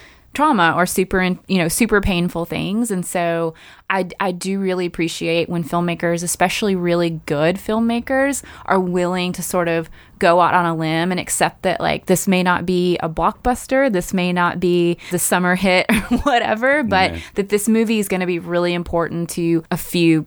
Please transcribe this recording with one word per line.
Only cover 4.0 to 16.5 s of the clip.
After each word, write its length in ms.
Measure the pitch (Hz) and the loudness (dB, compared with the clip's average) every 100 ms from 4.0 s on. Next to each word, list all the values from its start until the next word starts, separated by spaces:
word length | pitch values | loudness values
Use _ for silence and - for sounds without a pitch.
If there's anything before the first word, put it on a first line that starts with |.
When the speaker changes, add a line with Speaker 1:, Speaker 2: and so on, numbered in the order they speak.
| 185 - | -4 -4
Speaker 1:
I 120 | 190 | -4
do 280 | 180 185 196 | -4 -4 -2
really 260 | 190 180 180 | -2 -2 -2
appreciate 640 | 180 160 - 170 170 160 | -2 -4 -4 -2 -2 0
when 140 | 175 | -4
filmmakers, 600 | 165 175 175 170 170 170 | -2 -2 -2 -2 -2 -2
especially 520 | 175 - 180 - 214 190 | -4 -2 0 0 -2 0
really 460 | 175 175 170 160 - | 0 2 0 -2 -4
good 300 | 147 160 190 | 0 0 0
filmmakers, 880 | - 220 233 233 240 269 277 269 - - - | -2 -2 0 -2 -2 0 0 -2 -8 -16 -2
are 140 | 190 | 0
willing 520 | 180 180 175 185 180 | 0 0 0 0 -2
to 80 | 175 | -4
sort 260 | 170 185 170 | -4 -2 0
of 220 | 165 165 - - - | 0 -4 -14 -20 0
go 220 | 180 175 | 4 6
out 140 | 170 180 | 4 4
on 100 | 175 | 2
a 100 | 160 | 0
limb 360 | 160 160 170 | 0 0 0
and 80 | 180 | -2
accept 420 | - - 165 - | -4 -2 -2 0
that, 180 | 185 - | -2 0
like, 280 | 160 151 - | -2 -2 0
this 200 | 185 - | 0 2
may 140 | 185 | 2
not 240 | 180 175 175 | 2 0 0
be 320 | 180 180 170 | 0 2 0
a 80 | 165 | -2
blockbuster, 840 | 160 175 - 247 247 - 262 269 | -2 -2 0 -4 -4 -2 0 2
this 200 | 185 - 190 | 0 -2 -2
may 180 | 180 | 0
not 260 | 180 175 180 | 2 0 0
be 380 | 180 175 170 170 - | 0 2 2 0 -4
the 80 | 180 | -4
summer 340 | - 185 180 180 | 0 0 2 2
hit 300 | 190 180 - | 2 2 2
<laughs> 20 | |
or 280 | 220 - 240 | 0 0 -2
whatever, 640 | 294 240 220 | 2 0 0